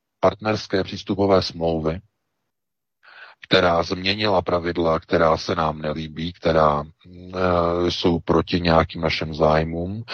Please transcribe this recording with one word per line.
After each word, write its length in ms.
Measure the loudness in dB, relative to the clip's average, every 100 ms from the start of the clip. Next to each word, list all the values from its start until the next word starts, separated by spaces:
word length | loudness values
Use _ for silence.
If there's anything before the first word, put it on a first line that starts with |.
| _ _
partnerské 640 | 0 0 -4 -4 -2 -4
přístupové 580 | -4 -8 -6 0 2 2
smlouvy, 580 | 2 -4 -2 0 -2 -4 -10 _ _ _ _ _ _ _ _ _ _ -20 -20 -20
která 400 | 2 4 4 2
změnila 600 | 0 -4 -4 -2 2 2
pravidla, 580 | 2 -2 -2 -2 0 0
která 360 | 0 2 2 2
se 180 | -2
nám 280 | -2 -2 -4
nelíbí, 500 | -6 -6 -8 -8 -8
která, 520 | -2 0 4 4 2
eh, 1080 | -4 -14 -20 -20 -12 -2 0 2 2 0 0
jsou 280 | 0 0 0
proti 400 | 2 0 2 0
nějakým 400 | 2 2 2 -2
našim 340 | -4 -2 -6
zájmům, 680 | 0 2 2 0 -4 -6 -8 -8